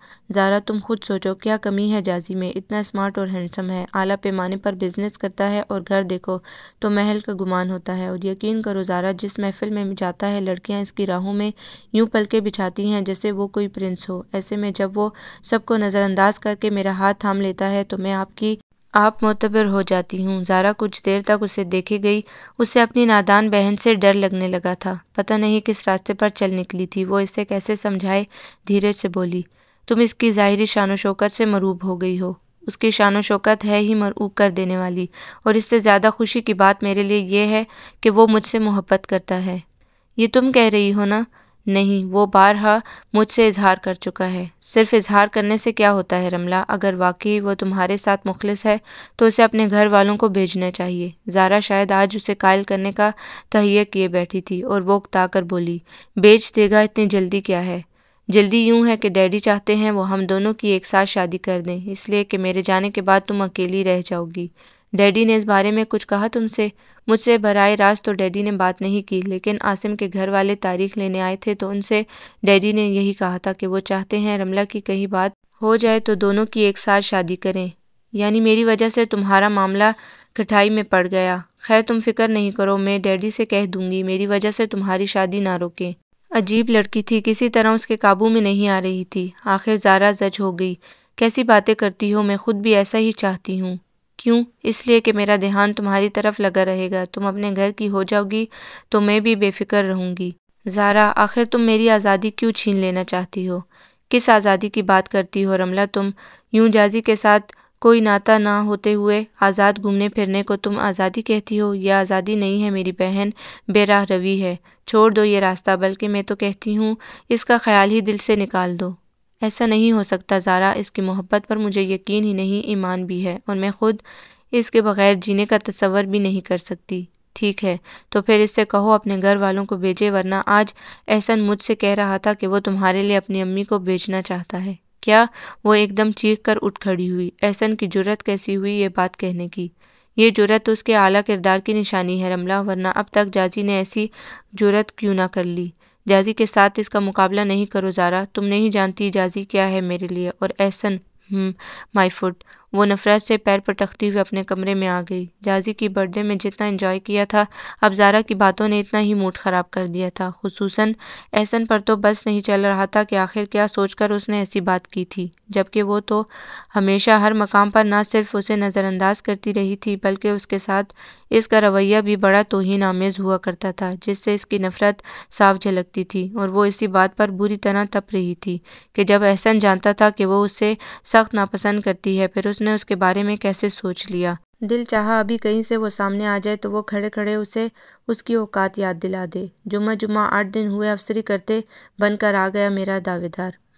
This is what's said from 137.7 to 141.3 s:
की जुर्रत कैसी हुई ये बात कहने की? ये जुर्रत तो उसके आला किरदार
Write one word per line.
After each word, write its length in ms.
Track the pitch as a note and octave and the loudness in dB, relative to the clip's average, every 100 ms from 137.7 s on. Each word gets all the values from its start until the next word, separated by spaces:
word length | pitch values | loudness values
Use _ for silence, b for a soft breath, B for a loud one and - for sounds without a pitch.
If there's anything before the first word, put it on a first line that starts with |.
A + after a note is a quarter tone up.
| A3 | -2
की 120 | G3 | -2
जुर्रत 340 | F#3+ F#3+ G#3+ | -2 -2 -2
कैसी 320 | - G3 - | -4 -4 -4
हुई 240 | G3 G3 G#3 | -4 -2 -2
ये 100 | G3 | -2
बात 260 | F#3 F#3 - | -2 -4 -4
कहने 320 | F#3+ F3 F3 | -6 -6 -8
की? 240 | - F3 b b b b - | -10 -12 b b b b 2
ये 120 | A3+ | 4
जुर्रत 320 | G#3+ G#3 A3 A3 | 4 2 2 0
तो 60 | |
उसके 220 | A3 - A3 | -2 2 4
आला 260 | F#3+ G3+ | 4 2
किरदार 380 | G3+ | 0